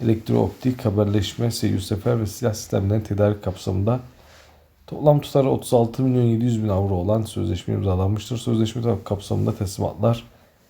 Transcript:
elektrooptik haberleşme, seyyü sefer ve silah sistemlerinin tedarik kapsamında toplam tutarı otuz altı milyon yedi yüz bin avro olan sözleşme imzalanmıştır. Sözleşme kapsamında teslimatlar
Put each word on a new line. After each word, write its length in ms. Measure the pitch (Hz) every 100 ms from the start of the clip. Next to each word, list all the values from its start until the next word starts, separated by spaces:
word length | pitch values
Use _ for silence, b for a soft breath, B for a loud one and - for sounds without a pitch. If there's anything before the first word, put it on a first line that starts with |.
elektrooptik 840 | 117 113 117 117 95 - 127 127 110
haberleşme, 680 | 101 104 104 95 - 117
seyyü 300 | - 107 101
sefer 400 | - 98 123 120
ve 40 | 104
silah 280 | - 117
sistemlerinin 500 | 104 - 110 98 107
tedarik 400 | - 101 104 104
kapsamında 560 | 95 92 107 95 101 127 - B B B B B B _ -
toplam 340 | - 147 147
tutarı 280 | - 139 135
otuz 240 | 120 -
altı 300 | 123 113 123
milyon 200 | 131 123
yedi 220 | 120 113 123
yüz 180 | 113
bin 60 | 107
avro 240 | 95 98
olan 280 | 90 92 113
sözleşme 520 | 107 104 95 92 -
imzalanmıştır. 640 | 104 98 92 98 107 - 117
Sözleşme 440 | 120 110 110 120 117 98 -
kapsamında 500 | 98 - 104 107 -
teslimatlar 680 | 95 - 95 82 113 117 - b b b